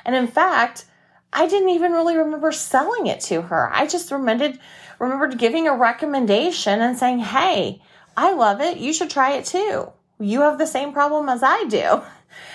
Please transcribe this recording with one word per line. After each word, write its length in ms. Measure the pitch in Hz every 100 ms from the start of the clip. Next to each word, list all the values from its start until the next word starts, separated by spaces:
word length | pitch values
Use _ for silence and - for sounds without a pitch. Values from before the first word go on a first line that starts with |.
And 100 | -
in 120 | 254 240
fact, 580 | 294 359 277 247 - - _ _ _ _
I 140 | - 330
didn't 240 | 403 370
even 220 | 339 349
really 260 | 339 330 330
remember 340 | 311 302 311
selling 540 | - - - 339 466 233
it 140 | -
to 200 | - 165
her. 280 | 170 170 120
I 140 | - 302
just 260 | 349 -
remembered, 460 | 277 247 233 285 254 - - - -
remembered 400 | 247 269 285 240
giving 280 | 226 320 320
a 80 |
recommendation 1080 | 247 233 240 302 277 220 202 339 330 208 208
and 160 | 240 240
saying, 220 | 254 247
"Hey, 600 | 202 247 370 247 143 - _ - _ -
I 160 | 339
love 280 | 330 214 208
it. 180 | 320 -
You 140 | 247
should 180 | 311 339
try 220 | 277 262
it 120 | 285
too. 480 | - 359 415 - - _ _ -
You 220 | 202 240
have 180 | 294 285
the 80 | 302
same 260 | 262 285
problem 360 | 285 294 302 285
as 140 | 240
I 220 | 269 403
do." 360 | 311 202 - - - - _ - -